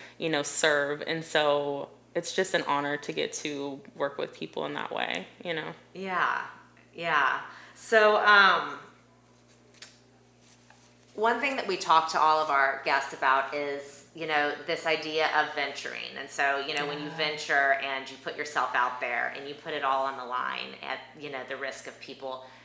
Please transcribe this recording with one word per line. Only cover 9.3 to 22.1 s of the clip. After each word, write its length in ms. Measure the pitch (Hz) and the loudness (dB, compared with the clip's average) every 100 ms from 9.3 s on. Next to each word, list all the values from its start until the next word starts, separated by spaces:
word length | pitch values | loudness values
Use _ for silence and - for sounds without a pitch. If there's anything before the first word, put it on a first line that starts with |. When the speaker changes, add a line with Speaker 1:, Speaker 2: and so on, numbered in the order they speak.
| _ _ - - - - - _ _ _ _ - - _ - - _ - - | _ _ -20 -20 -20 -20 -20 _ _ _ _ -20 -20 _ -20 -20 _ -18 0
Speaker 2:
one 240 | 220 247 | 2 2
thing 160 | 277 269 | 0 -2
that 120 | 196 | -2
we 100 | 180 | -4
talk 320 | - 160 165 | 4 4 6
to 80 | 165 | 4
all 200 | 156 156 | 4 6
of 80 | 151 | 4
our 320 | 139 135 135 | 4 4 2
guests 300 | 160 139 - | 0 0 0
about 400 | 160 135 135 135 | 0 4 4 2
is, 520 | 147 143 143 - - - | -2 -4 -6 -8 -14 -16
you 140 | 160 160 | -10 -2
know, 260 | 151 147 151 - | 2 2 -2 -4
this 180 | 160 165 | -2 0
idea 440 | 156 160 156 156 151 | 0 0 0 2 2
of 160 | 147 151 | 2 -2
venturing. 600 | 139 - - 117 120 135 | -4 -6 -8 -8 -8 -10
And 100 | 135 | -8
so, 300 | - 139 139 139 | 0 2 2 -2
you 60 | |
know, 120 | 147 147 | -2 -2
when 140 | 147 | -4
you 60 | 147 | -6
Speaker 1:
Yeah. 60 | 156 | -4
Speaker 2:
venture 560 | 151 151 - 143 139 135 | -4 -4 0 4 4 4
and 260 | 139 135 131 | 0 -6 -8
you 80 | 135 | -10
put 180 | - - | -10 -8
yourself 340 | 147 151 127 131 | -4 -2 0 2
out 240 | 127 - | 0 0
there 340 | 127 120 123 139 | -4 -2 -4 -6
and 120 | 139 | -10
you 60 | 147 | -12
put 180 | 165 | -8
it 100 | 147 | -4
all 220 | 135 135 135 | 0 0 0
on 120 | 131 | -4
the 80 | 123 | -6
line 500 | 123 131 127 131 131 | -4 -4 -4 -8 -12
at, 180 | 139 131 - 151 | -8 -8 -10 -14
you 100 | 143 | -10
know, 120 | 135 127 | -10 -8
the 80 | 135 | -8
risk 300 | 135 131 135 | -8 -8 -12
of 100 | - | -14
people 440 | - | -16